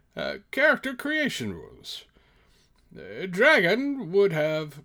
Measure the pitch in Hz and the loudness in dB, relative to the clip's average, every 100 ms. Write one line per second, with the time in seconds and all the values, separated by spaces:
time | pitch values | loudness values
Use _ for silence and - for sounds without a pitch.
0 | _ - 69 71 - - 302 262 269 254 | _ -8 -8 -8 -8 0 2 2 -2 -8
1 | 285 311 285 - 110 85 - - - - | -4 -2 -2 -4 -8 -8 -14 -18 -16 -16
2 | - _ _ _ _ _ _ _ _ - | -18 _ _ _ _ _ _ _ _ -18
3 | 92 110 185 175 269 302 170 226 285 277 | -16 -12 -6 2 6 6 4 2 0 -4
4 | 175 190 196 160 151 156 151 143 | 0 2 4 2 0 -2 -6 -12